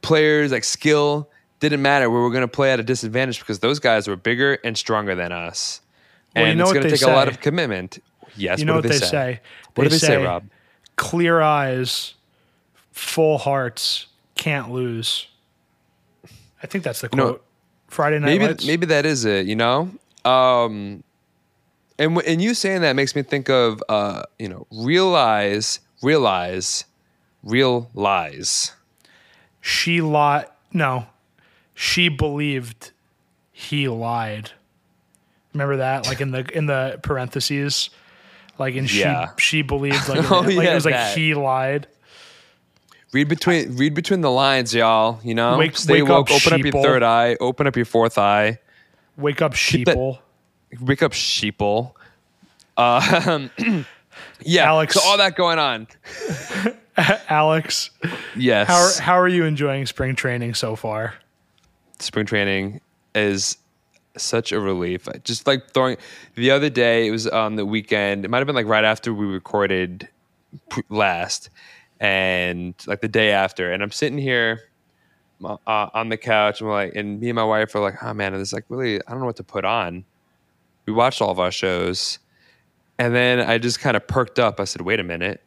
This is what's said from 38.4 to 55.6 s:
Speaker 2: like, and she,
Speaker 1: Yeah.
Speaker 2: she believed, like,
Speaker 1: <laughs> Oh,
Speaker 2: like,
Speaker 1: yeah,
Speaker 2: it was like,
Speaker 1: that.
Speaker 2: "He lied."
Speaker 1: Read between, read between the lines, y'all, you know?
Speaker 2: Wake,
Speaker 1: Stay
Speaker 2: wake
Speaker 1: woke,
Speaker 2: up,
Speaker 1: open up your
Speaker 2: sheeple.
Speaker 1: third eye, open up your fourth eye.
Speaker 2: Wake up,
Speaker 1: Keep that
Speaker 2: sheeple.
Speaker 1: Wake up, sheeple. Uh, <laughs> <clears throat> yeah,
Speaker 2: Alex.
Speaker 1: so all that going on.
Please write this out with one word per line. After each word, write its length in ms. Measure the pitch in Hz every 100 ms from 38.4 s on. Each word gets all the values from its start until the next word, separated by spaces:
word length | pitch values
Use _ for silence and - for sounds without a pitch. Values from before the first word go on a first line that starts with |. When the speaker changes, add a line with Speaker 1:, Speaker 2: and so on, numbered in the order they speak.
| - -
Speaker 2:
like, 180 | 135 127
and 140 | 131
she, 120 | 104
Speaker 1:
Yeah. 300 | 92 80 85 -
Speaker 2:
she 240 | - 156
believed, 460 | 139 139 139 139 135
like, 240 | 139 165
Speaker 1:
<laughs> 0 |
Oh, 80 | 190
Speaker 2:
like, 160 | 175 180
Speaker 1:
yeah, 160 | 170
Speaker 2:
it 40 | 160
was 100 | 156
like, 100 | 123
Speaker 1:
that. 200 | 113 101
Speaker 2:
"He 200 | 156 147
lied." 520 | 135 131 131 143 143 _ _ - - - _ _ _ _ _ _ _
Speaker 1:
Read 160 | 131 147
between, 500 | 160 - 175 127 123
read 160 | 143
between 280 | 147 - 190
the 100 | 151
lines, 420 | 127 135 135 117
y'all, 460 | 117 113 113 113 113
you 120 | 113 117
know? 200 | 117 127
Speaker 2:
Wake, 180 | 160 -
Speaker 1:
Stay 240 | 160 165
Speaker 2:
wake 80 | 139
Speaker 1:
woke, 220 | 175 139
Speaker 2:
up, 40 | 143
Speaker 1:
open 160 | 165
up 120 | 165 139
your 80 |
Speaker 2:
sheeple. 80 | 139
Speaker 1:
third 220 | 135 131
eye, 340 | 117 117 120 117
open 280 | 123 127 143
up 80 | 123
your 100 | 117
fourth 320 | 117 113 -
eye. 400 | 101 104 107 110 _ _ _ _ _ -
Speaker 2:
Wake 220 | 143 143
up, 140 | 156
Speaker 1:
Keep 320 | - - 127 123
that 100 | 127
Speaker 2:
sheeple. 240 | 131 131 _ _ _ _ _ 123
Speaker 1:
Wake 220 | 127 139
up, 80 | 156
sheeple. 800 | - - - 104 - 104 107 127 _ - _ _ _ _ _ _ -
Uh, 720 | 120 120 - 170 180 160 131 -
<laughs> 280 | 220 190 131 - _
<clears throat> 260 | - - -
yeah, 240 | 151 170 151
Speaker 2:
Alex. 300 | 160 151 -
Speaker 1:
so 60 | 170
all 120 | 202
that 180 | 196 170
going 240 | 175
on. 260 | 165